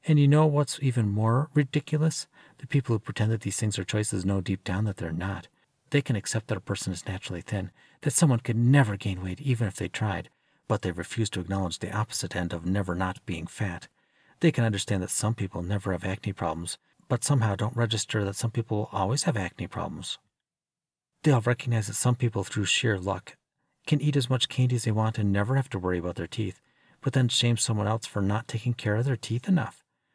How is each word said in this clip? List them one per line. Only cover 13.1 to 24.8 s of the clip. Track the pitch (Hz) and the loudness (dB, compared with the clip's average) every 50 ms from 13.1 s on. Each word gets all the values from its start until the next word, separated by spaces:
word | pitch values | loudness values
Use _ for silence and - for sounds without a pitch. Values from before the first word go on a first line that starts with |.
| 90 - _ | -4 -8 _
being | - 90 82 80 - | -8 -8 -6 -8 -10
fat. | - - 110 95 85 82 - - _ _ _ _ _ _ _ _ _ _ | -4 -4 -4 -4 -4 -8 -12 -18 _ _ _ _ _ _ _ _ _ _
They | - 170 | 2 2
can | - - | 2 4
understand | 117 113 104 98 - - 104 95 | 2 2 0 -2 -2 0 0 -2
that | 92 87 | 0 -2
some | - - - 107 110 | -2 -2 0 0 0
people | - 101 95 - 90 | 0 -4 -4 -4 -6
never | 90 87 104 101 - 98 | -4 -2 -2 -2 0 -2
have | 92 82 - | -4 -2 -2
acne | 98 95 - - 101 | -4 -6 -4 -4 -6
problems, | 92 - 90 82 80 82 85 85 - - _ _ _ _ _ _ | -4 -2 -4 -4 -4 -4 -6 -8 -10 -12 _ _ _ _ _ _
but | 123 123 - | -2 -2 2
somehow | - 143 131 110 107 98 | 2 2 4 4 2 0
don't | 98 104 107 - | 0 -2 -2 0
register | 117 117 107 110 107 - - - 110 101 | 0 0 0 0 -2 -4 -2 -2 -2 -2
that | 98 101 | -2 -2
some | - - 117 | -2 -4 -2
people | - 120 113 - 113 | -2 -2 -4 -2 -2
will | 104 104 - | -2 -2 -2
always | - 101 95 98 123 147 - | -2 -2 0 0 0 0 0
have | 170 131 | -2 -2
acne | 107 92 85 - - 90 | -2 -4 -4 -6 -8 -10
problems. | 87 - 92 82 82 - - - - - - _ _ _ _ _ _ _ _ _ _ _ _ _ _ _ _ _ _ _ _ - | -8 -6 -6 -6 -6 -8 -10 -8 -10 -10 -12 _ _ _ _ _ _ _ _ _ _ _ _ _ _ _ _ _ _ _ _ 2
They'll | 151 143 120 | 4 4 4
recognize | 110 120 123 - - 123 117 113 107 101 | 4 0 0 0 0 0 0 0 0 -2
that | 104 | -4
some | - - 123 123 | 0 2 2 2
people, | - 123 117 - 104 95 | 2 0 0 0 -2 -4
through | - - 110 101 | -2 -2 -2 0
sheer | 92 - - - 113 107 | 0 0 0 2 0 0
luck, | 95 90 98 95 92 _ - - _ _ _ _ _ _ _ _ _ _ - | 0 0 -2 -4 -4 _ -14 -20 _ _ _ _ _ _ _ _ _ _ 0
can | 151 147 | 0 2
eat | 139 147 139 | 2 2 2
as | 143 127 120 | 2 2 2
much | 131 123 - - | 0 0 0 -2
candy | - - 127 123 127 | 0 2 2 2 2
as | 117 | 0